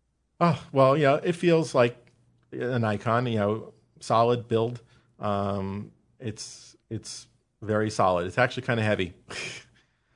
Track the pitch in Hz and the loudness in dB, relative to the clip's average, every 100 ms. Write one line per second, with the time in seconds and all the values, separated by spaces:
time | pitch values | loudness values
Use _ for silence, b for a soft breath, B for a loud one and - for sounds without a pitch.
0 | _ _ _ - 170 165 - 139 135 143 | _ _ _ 0 0 0 -2 4 4 6
1 | 143 147 - 170 175 165 160 143 120 123 | 4 2 0 0 2 2 2 4 2 2
2 | _ _ _ _ _ 131 123 127 113 104 | _ _ _ _ _ -8 -4 0 0 -2
3 | 117 117 123 113 101 110 - - _ _ | 0 0 2 0 0 -2 -6 -20 _ _
4 | - 113 117 120 110 113 113 120 - b | -2 2 2 2 0 -2 -2 -4 -14 b
5 | b - 104 101 101 101 98 98 - _ | b -10 -4 -2 -2 -4 -6 -8 -10 _
6 | _ - 127 104 - - - _ - 110 | _ -14 -12 -12 -14 -18 -20 _ -12 -12
7 | - - - _ _ _ 101 107 107 110 | -12 -18 -20 _ _ _ -4 -2 -2 0
8 | 95 90 90 110 123 - 127 117 107 101 | 2 2 -2 0 -2 -2 -4 0 0 0
9 | 90 - - B B B B B B B | -2 -8 -16 B B B B B B B
10 | B | B